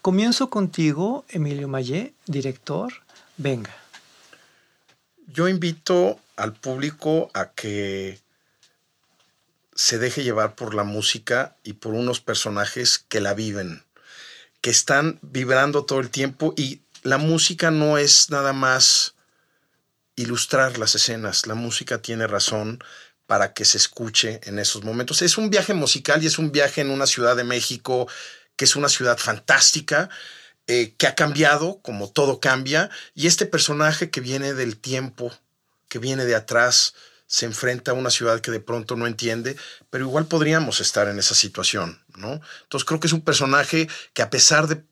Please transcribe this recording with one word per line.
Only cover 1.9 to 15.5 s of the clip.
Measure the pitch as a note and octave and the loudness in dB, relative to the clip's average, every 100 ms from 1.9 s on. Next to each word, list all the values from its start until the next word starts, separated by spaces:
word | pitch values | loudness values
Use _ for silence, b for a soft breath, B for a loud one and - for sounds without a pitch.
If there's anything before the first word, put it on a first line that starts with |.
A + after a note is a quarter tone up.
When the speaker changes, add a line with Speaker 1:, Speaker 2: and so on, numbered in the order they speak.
| D3 B3 _ - | -4 -6 _ -8
Speaker 1:
director. | C#3+ C3+ C3 - D3 A#3 - _ b b - | -4 -4 -6 -6 -6 -6 -10 _ b b -6
Venga. | C#3+ B2+ G#2 - - - b b b b b b b b b _ _ _ C#4 | -4 -4 -6 -16 -20 -20 b b b b b b b b b _ _ _ -12
Speaker 2:
Yo | C3 F3 | 0 0
invito | F#3+ E3+ D#3+ - F3+ F#3 G#3+ _ - | 2 -2 -4 2 4 4 0 _ -8
al | G#2+ | -6
público | A2 C3 C3 C#3+ D3+ D3+ D#3+ - | -6 -8 -4 -6 -4 0 0 0
a | - F#2+ | -4 -6
que | - A2 G2+ G2+ G2 F#2+ F#2+ _ _ _ _ _ _ _ _ _ _ _ _ _ _ _ | -6 -6 -4 -4 -6 -8 -12 _ _ _ _ _ _ _ _ _ _ _ _ _ _ _
se | - - A#2 | -2 0 0
deje | B2 A#2 | -2 -2
llevar | C3 A2 G#2+ | -2 0 -2
por | - A#2 | -4 -6
la | G#2 | -4
música | G#2 G#2 G#2 A2+ - B2 C#3 _ | -4 -2 -2 -4 -2 -2 -2 _
y | - | -16
por | G#2 A2+ | -14 -6
unos | A2 B2 A#2+ | -4 -2 -4
personajes | - A2 - G2+ G#2 - B2 - _ | -4 -4 -2 -2 -4 -2 0 0 _
que | A2 | -4
la | G2+ | -2
viven, | G2+ A2 G2+ F#2 D#2+ _ _ B B B B B B | -2 -4 -6 -8 -12 _ _ B B B B B B
que | A#2+ | 0
están | A#2 - C#3 D#3 D#3 | 0 2 2 2 -4
vibrando | D3 C3 B2 | -8 -6 2